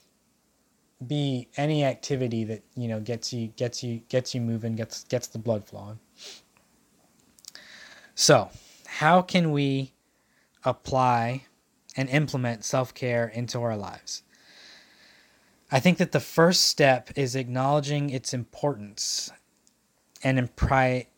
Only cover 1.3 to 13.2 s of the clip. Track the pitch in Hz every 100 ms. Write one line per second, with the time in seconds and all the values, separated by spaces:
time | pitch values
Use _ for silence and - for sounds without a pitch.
1.3 | 127 117 - 151 151 135 117 - 135 123
2.3 | 113 110 107 - 131 117 110 107 113 -
3.3 | 120 110 - 123 - 120 117 - 127 127
4.3 | 123 117 113 113 113 110 - - 123 -
5.3 | 113 113 107 - 101 101 110 _ _ -
6.3 | - _ _ _ _ _ _ _ _ _
7.3 | _ - - - - - - - - -
8.3 | 131 - - - - - - 151 180 180
9.3 | 185 160 143 139 135 135 _ _ _ _
10.3 | _ _ _ 131 120 - 131 127 120 117
11.3 | 131 - _ _ _ - - 135 147 143
12.3 | 135 123 113 - 131 127 - 123 120